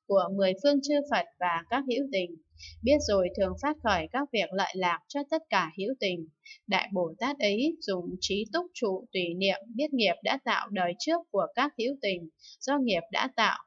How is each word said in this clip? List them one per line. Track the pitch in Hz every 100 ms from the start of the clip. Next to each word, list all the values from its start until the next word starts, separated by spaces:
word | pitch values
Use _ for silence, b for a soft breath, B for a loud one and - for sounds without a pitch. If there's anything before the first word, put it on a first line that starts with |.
| -
của | 196 175 196
mười | 190 190
phương | 285 285
chư | 277 294 285
Phật | 214 175 -
và | 180 170 165
các | 254 269
hữu | 240 277
tình, | 196 175 165 _ B B B
biết | 233 294 294
rồi | 202 175 180
thường | 190 185
phát | 285 302
khởi | 226 180 160
các | 254 285
việc | 220 175
lợi | 190 185 185
lạc | 180 165 -
cho | 285 285
tất | 320 320
cả | 196 160 190
hữu | 202 269
tình. | 202 175 160 _ B B -
Đại | 190 -
Bồ | 196 165 -
Tát | 247 285
ấy | 214 208 294 330
dùng | - 185 175 185
trí | - 202 226
túc | 339 349
trụ | - 208 190 240
tùy | 196 175 175
niệm | 196 - -
biết | 220 302
nghiệp | 269 196 170
đã | - 269
tạo | 233 202 -
đời | 202 175 190
trước | - 339 330
của | 196 165
các | - 285 -
hữu | 233 277
tình, | 208 180 160 - B B
do | - 285
nghiệp | 247 175 -
đã | - 262 -
tạo | 208 -